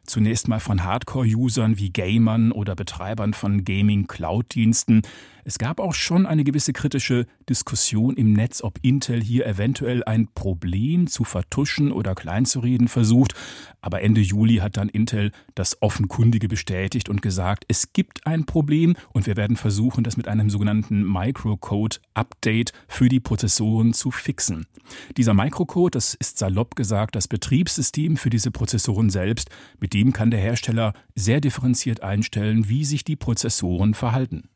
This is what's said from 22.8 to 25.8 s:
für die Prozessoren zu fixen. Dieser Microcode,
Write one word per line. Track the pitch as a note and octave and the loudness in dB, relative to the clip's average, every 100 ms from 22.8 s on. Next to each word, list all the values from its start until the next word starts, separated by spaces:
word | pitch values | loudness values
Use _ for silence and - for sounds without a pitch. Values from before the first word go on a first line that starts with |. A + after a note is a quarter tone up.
| - | -14
für | - B2+ | 2 4
die | B2+ | 4
Prozessoren | - G#2+ G#2 - A2 A2+ A2+ | 0 -2 0 0 2 4 2
zu | A2+ C3+ | 2 -2
fixen. | - - - - E2 E2 - - - - - | -4 -6 -4 -4 -4 -10 -16 -20 -20 -10 0
Dieser | A2+ | 4
Microcode, | G2+ F#2 - F3+ F3+ | 4 2 0 -2 2